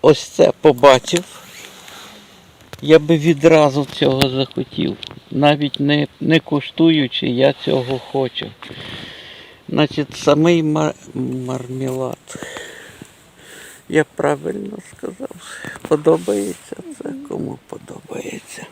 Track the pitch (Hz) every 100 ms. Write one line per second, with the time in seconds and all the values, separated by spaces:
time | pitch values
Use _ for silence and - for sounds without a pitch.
0 | - 143 - - 170 - 156 127 143 131
1 | - 175 185 - - - - - - -
2 | - - - - - _ - - 143 156
3 | 151 165 151 147 156 160 151 135 139 -
4 | 143 135 135 131 135 - 139 - - -
5 | - - - - 147 147 147 - 143 147
6 | 147 _ - 160 - 147 - - 165 156
7 | 131 - 123 123 135 143 - 135 123 131
8 | - 135 131 - - - - - - -
9 | - - - - - - - - 151 -
10 | 143 - - 147 165 170 156 156 156 -
11 | - - 127 127 127 127 123 131 131 131
12 | 127 - _ - - - - - - -
13 | - _ _ _ - - - - _ 156
14 | 151 - 143 147 151 208 202 214 - -
15 | - 185 269 - - - - - - 151
16 | 156 160 180 202 202 180 - - 349 302
17 | - 269 285 - - - _ - - -
18 | - - - - - - -